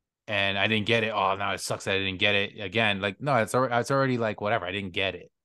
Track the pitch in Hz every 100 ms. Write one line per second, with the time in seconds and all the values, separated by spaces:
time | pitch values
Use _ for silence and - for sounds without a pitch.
0 | _ _ - 101 98 98 104 110 107 113
1 | 110 107 95 98 101 92 - 107 - 95
2 | 95 92 104 101 101 - 101 101 110 98
3 | 101 95 139 127 110 127 127 120 117 139
4 | 135 123 110 104 104 113 90 98 98 92
5 | 95 87 - _